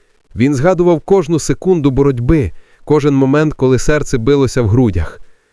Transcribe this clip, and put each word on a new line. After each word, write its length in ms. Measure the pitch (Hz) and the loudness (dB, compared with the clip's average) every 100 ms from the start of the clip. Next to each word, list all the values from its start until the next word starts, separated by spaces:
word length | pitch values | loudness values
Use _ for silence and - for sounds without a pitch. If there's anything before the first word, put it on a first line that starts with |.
| _ _ _ - | _ _ _ -2
Він 180 | 135 | -2
згадував 460 | 135 170 170 175 160 | 0 0 2 2 0
кожну 380 | - 196 156 160 | 0 0 0 -2
секунду 520 | - 135 185 175 139 | -2 -4 0 0 0
боротьби, 640 | 127 139 123 123 165 95 - - _ | 0 0 0 0 0 -2 -8 -18 _
кожен 300 | - 151 143 | -2 0 2
момент, 400 | 135 135 143 156 | 2 2 2 0
коли 240 | - 127 123 | 0 0 2
серце 400 | - 151 - 127 | 0 -2 -2 -2
билося 440 | 120 143 131 131 | 0 0 0 0
в 60 | 110 | 0
грудях. 520 | 120 117 85 76 - - - _ | 2 2 0 -6 -10 -20 -20 _